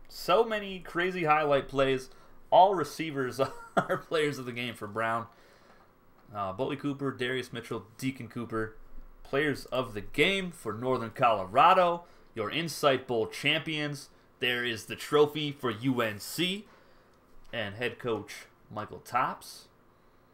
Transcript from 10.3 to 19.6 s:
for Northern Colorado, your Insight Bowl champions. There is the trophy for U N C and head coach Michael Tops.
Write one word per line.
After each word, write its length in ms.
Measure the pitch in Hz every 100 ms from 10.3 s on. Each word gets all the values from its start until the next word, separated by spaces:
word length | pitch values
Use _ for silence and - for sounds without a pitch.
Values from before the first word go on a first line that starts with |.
| 196 185
for 240 | - 113
Northern 360 | 104 127 123 113
Colorado, 920 | - 120 104 92 120 165 185 175 170 - - -
your 160 | 113 104
Insight 560 | 143 165 - 147 127 131
Bowl 200 | 117 110
champions. 800 | - 143 156 156 151 147 143 - - _ -
There 240 | 123 123
is 200 | 120 110 -
the 100 | 110
trophy 560 | - 147 147 156 147
for 180 | 139 123
U 320 | 107 131 120
N 160 | 113 104
C 480 | - - 180 202 - - - - _ _ _ - -
and 260 | 120 104 107
head 220 | 120 -
coach 480 | 123 107 98 - - _ -
Michael 280 | 104 101 -
Tops. 680 | - 123 151 202 - -